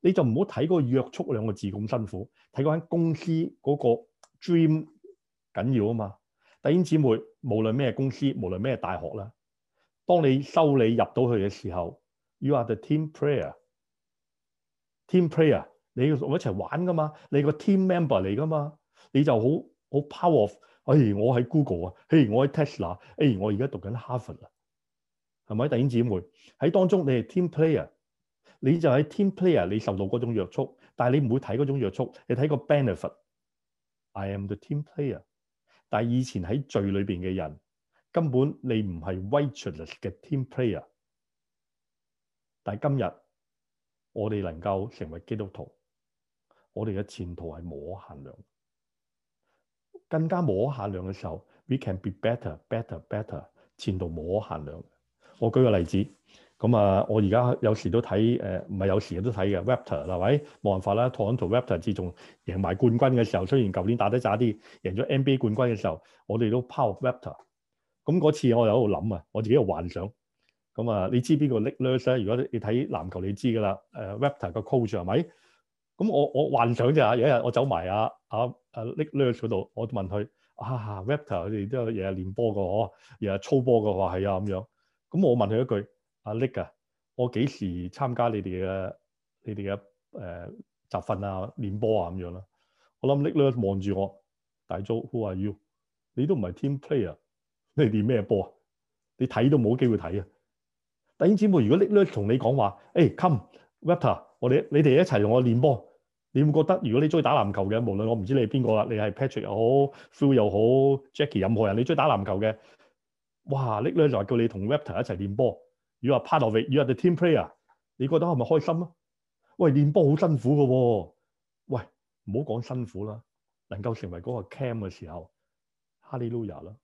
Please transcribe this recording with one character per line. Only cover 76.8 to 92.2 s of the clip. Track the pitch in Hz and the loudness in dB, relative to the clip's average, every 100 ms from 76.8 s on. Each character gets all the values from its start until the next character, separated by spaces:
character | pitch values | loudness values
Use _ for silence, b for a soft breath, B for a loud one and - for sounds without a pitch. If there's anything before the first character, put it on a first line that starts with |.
| 120 | 2
啫， | 151 113 120 | 4 4 4
有 | 131 | 4
一 | |
日 | 123 | 2
我 | 120 | 2
走 | 117 | 0
埋 | 135 90 90 | 0 -2 -2
啊， | 101 113 - _ | -2 -2 -6 _
啊， | 110 123 - _ | -4 -4 -6 _
啊， | - | -10
Nick | 117 - 156 | -10 -6 -4
Nurse | 139 131 117 | 0 0 0
嗰 | 113 | -2
度， | 98 - | -4 -6
我 | - 117 | -8 -6
問 | 113 98 | -4 -4
佢： | 104 104 _ _ | -4 -6 _ _
「啊， | - 110 127 107 101 | -14 -8 -8 -8 -8
Raptor | 95 143 - 92 90 | -4 -4 -4 -6 -4
佢 | |
哋 | 107 98 | -6 -4
都 | 131 | -4
有 | 117 | -4
日 | |
日 | 110 95 | -4 -4
練 | 95 92 | -6 -8
波 | 98 117 | -2 -2
㗎 | 101 | 0
嗬， | 92 101 107 b b b | -2 -2 -4 b b b
日 | 104 | -4
日 | 98 | -4
操 | - 139 | 0 0
波 | 127 117 | 4 4
㗎 | 107 95 | 4 0
喎。」 | 95 92 | 0 0
「係 | 98 | -2
啊。」 | 95 | -2
噉 | 101 | -2
樣。 | 95 104 _ _ _ _ | -6 -8 _ _ _ _
噉 | 160 180 | 0 2
我 | 120 | 4
問 | 101 | 2
佢 | 110 | 0
一 | |
句： | 127 104 - _ _ _ | 0 -2 -4 _ _ _
「阿 | - | -10
Nick | 110 131 - | -4 -4 -4
啊， | 85 _ _ _ _ | -10 _ _ _ _
我 | - 123 | -6 -4
幾 | 110 117 | 0 -2
時 | - 98 87 90 | -2 -8 -6 -10
參 | - 135 | -6 -6
加 | 120 120 | -2 -2
你 | 107 | -2
哋 | 95 90 95 | -6 -6 -4
嘅， | 95 92 - _ _ _ _ | -4 -8 -12 _ _ _ _
你 | - | -12
哋 | 104 98 | -10 -8
嘅， | 98 _ _ _ | -8 _ _ _
誒， | - 92 87 87 233 - _ _ | -16 -12 -12 -14 -18 -20 _ _
集 | - | -8
訓 | - 98 | -6 -6
啊、 | 98 95 101 - | -4 -6 -8 -8
練 | 107 104 | -8 -4
波 | 110 110 | 0 0
啊 | 85 | -2
噉 | |
樣 | 92 | -8